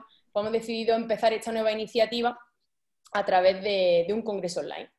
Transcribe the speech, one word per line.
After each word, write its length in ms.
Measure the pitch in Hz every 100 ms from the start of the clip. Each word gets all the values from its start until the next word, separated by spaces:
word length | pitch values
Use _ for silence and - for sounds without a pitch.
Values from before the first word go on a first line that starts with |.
| - _ _
pues 100 | 208
hemos 120 | 220
decidido 420 | 226 226 226 226 226
empezar 360 | 226 208 226
esta 180 | 220 233
nueva 200 | 226 220
iniciativa 680 | 214 214 240 220 233 233 240 - _ _ _ _ _ _
a 140 | 202 202
través 360 | 185 185 190
de, 440 | 202 196 180 170 170
de 60 |
un 100 | 220
congreso 380 | 226 202 175 175
online, 280 | 143 - -